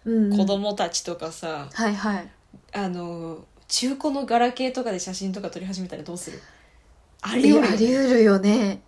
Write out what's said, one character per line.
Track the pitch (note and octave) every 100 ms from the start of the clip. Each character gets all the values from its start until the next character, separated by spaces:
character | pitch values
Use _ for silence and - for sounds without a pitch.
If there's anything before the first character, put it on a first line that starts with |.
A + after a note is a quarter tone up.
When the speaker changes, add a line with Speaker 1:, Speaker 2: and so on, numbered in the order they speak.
| A3
Speaker 1:
う |
ん | A3+ G3+
う |
ん。 | G3+
Speaker 2:
子 | G3
供 | G3 G#3
た | G3+ F3
ち | -
と | - E3+
か | D#3+
さ、 | - E3 D3+ C#3+
Speaker 1:
は | - A3
い |
は | G3+ G#3 F#3+
い。 | - _ _ - _
Speaker 2:
あ | G3+ F#3+
の、 | F3+ F3 E3+ E3 D#3 - _ -
中 | - B3 C#4
古 | D4+
の | C#4
ガ | B3 A#3
ラ | A#3+
ケ | B3 C4
ー |
と | B3+
か | A#3
で | F#3
写 | F#3+
真 | F#3 F#3+
と | G3
か | G3
撮 | -
り | F#3
始 | F#3+
め | F3+
た | D3+
ら |
ど | D#3
う | F3
す | -
る？ | - - _ _ _ _ _ _ _
あ | G3 A#3+
り | D4
得 | D#4
る |
よ |
ね。 | A3
Speaker 1:
い |
や、 |
あ | G#3+
り | A#3 C4 C4
得 |
る | B3
よ | A3 G3
ね。 | G3+ A#3 G3+ G3